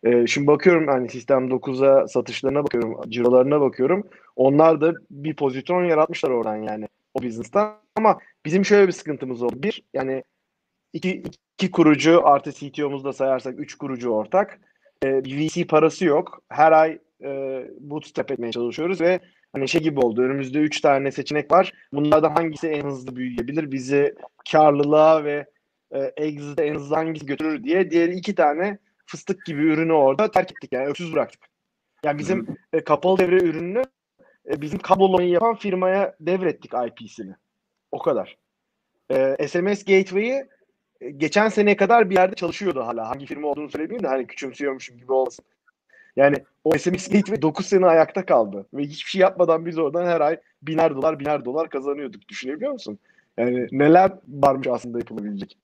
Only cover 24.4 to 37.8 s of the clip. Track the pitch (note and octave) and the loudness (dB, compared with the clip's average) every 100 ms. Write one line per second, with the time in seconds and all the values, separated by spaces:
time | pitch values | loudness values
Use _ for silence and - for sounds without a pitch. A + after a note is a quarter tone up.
24.4 | - D#3 D3+ C#3+ C#3+ D3+ D#3 D#3+ D3 D3 | 0 4 6 4 2 6 6 4 0 -6
25.4 | C#3+ _ _ _ _ C#3 C3+ - D3+ D3 | -8 _ _ _ _ -6 -6 -4 -6 -6
26.4 | D3 C#3+ D3+ D3+ C#3+ D#3 D#3+ D#3 D3 C#3 | -10 -4 -2 -4 -4 -2 -2 -6 -8 -6
27.4 | D#3+ D3+ A#2+ F3 F3 E3 E3+ F3+ F3+ G3 | -4 -4 -2 0 2 2 2 -2 -6 0
28.4 | D#3 D3+ G3 G3+ _ _ _ D#3+ - F#3+ | 0 2 -4 -6 _ _ _ -18 -8 -8
29.4 | - D3 D#3 D#3 E3 D#3+ C3+ C3+ G#3+ - | -6 -2 0 2 2 4 4 2 0 0
30.4 | - - C3 B2 C3+ C#3+ F3 D#3+ A#2 _ | -2 -8 -8 -4 -4 -6 -4 -4 -4 _
31.4 | _ _ _ _ _ _ D3+ D3 D3 A3+ | _ _ _ _ _ _ -6 -4 -2 -4
32.4 | A3+ D#3 _ D#3+ D3+ D3 F3+ F#3+ F3+ F#3 | -4 -14 _ -6 0 0 2 2 4 4
33.4 | F3 D#3 E3+ G#3 C4 _ _ _ _ _ | 2 -2 -6 -6 -6 _ _ _ _ _
34.4 | - D#3 D3+ F#3+ - F#3+ F#3+ F#3 F3+ F3 | -8 -8 -6 -8 0 2 4 4 2 2
35.4 | A#3 A3+ G#3 F#3 F#3 F#3+ G3+ - D#3 F#3 | 2 -2 -4 -2 0 0 -2 -6 -4 -2
36.4 | F3+ D3 - A#2+ A#2+ A2+ A2 - G2 F#2+ | -2 -4 -8 -6 -6 -8 -20 -16 -16 -16
37.4 | _ _ _ _ | _ _ _ _